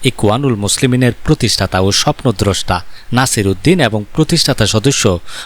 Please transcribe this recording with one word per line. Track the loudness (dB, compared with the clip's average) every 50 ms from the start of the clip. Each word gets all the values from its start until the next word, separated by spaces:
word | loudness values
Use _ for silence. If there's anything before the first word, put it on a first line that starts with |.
| -2
ইকওয়ানুল | -2 -2 0 0 0 2 2 0 0 0
মুসলিমিনের | 0 -2 -2 -2 0 0 0 2 2 2 0 0 -2 0
প্রতিষ্ঠাতা | 0 0 2 2 -2 0 0 -2 0 0 0
ও | 2 2 0
স্বপ্নদ্রষ্টা | 0 0 -2 -2 0 0 -2 0 0 0 0 0 -2 -2 -2 -2 -2 -4 -8 -14 -14 -8 -2 0
নাসির | 0 0 0 0 0 0 0
উদ্দিন | -2 0 2 2 2 4
এবং | 2 0 0 -2 -6 -6 0
প্রতিষ্ঠাতা | 0 0 2 2 0 2 0 2 0 0
সদস্য | 2 2 2 2 2 0 2 2 2 0 0 -4 -8 -12 -12 -14